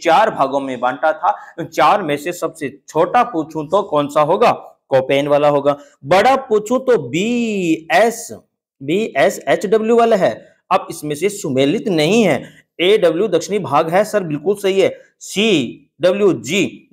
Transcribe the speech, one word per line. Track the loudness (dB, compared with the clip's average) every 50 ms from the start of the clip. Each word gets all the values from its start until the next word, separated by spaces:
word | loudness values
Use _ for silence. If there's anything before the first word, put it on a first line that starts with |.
चार | 0 2 4 4 4 2
भागों | 0 -2 -2 -2 -2 -4
में | -4 -6 -8 -4
बांटा | -4 -4 -4 -2 -2 -2
था, | -2 0 -2 -2 -2 -4 -10 -18 -12 -12 -12
चार | -8 -2 2 2 2 2 2
में | 0 -4 -4
से | -4 -6 -8
सबसे | -8 -6 -8 -8 -8 -8 -10 -10 -10 -12 _ -6
छोटा | -2 -2 0 2 2 0
पूछूं | 0 0 -2 -6 -6 -6 -8 -10 -6
तो | -2 -2 -2
कौन | -2 0 -2 -2 -2 0
सा | 0 0
होगा? | 2 2 2 2 2 2 0 0 -8 -20 _ _ _ 0
कोपेन | 0 0 2 2 0 0 2 2
वाला | 2 4 4 2
होगा। | 2 2 2 0 -2 -2 -8 _ _ _ -2
बड़ा | 2 2 4 4 4 2
पूछूं | 2 0 -2 -2 -2 0 0 -2 -2
तो | 2 2 0 0 0 -2
बीएस, | -4 -2 -2 -2 -2 -2 -2 -2 -2 -2 0 0 -2 -2 -2 0 2 4 4 2 0 -4 -12 -14 -16 -18 _ _ _ _ _ _ _ -12
बीएसएचडब्ल्यू | -6 -4 -2 -2 -2 -2 0 0 0 0 0 -4 -2 -2 -2 -2 0 0 0 0 2 2 2 2
वाला | 4 2 2
है। | 2 2 0 -2 -4 -14 -20 _ _ _ -2
अब | -2 -2 -2 -4
इसमें | -12 -10 -8 -8 -6
से | -2 -4 -4
सुमेलित | -4 -4 -6 -4 0 0 2 2 0 -2 -2 -2
नहीं | 0 0 2 2 4 4
है। | 4 2 2 0 -4 -10 -20 -20 _ _ _ -2
एडब्ल्यू | 2 2 2 4 4 2 2 2 -2 0
दक्षिणी | 0 -2 -2 -2 -6 -4
भाग | -4 0 0 0 0 2
है | 0 0 0
सर, | 0 -2 -4
बिल्कुल | -2 -2 -6 -4 -2 -2 -2
सही | 0 0 0 2 2
है। | 2 0 0 -4 -20 _ _ _
सीडब्ल्यूजी, | -16 -8 -2 0 2 2 2 2 0 -4 -8 -14 _ _ _ -2 0 0 0 2 2 2 2 0 -4 -4 -2 -2 -2 -2 -4 -12 _ -18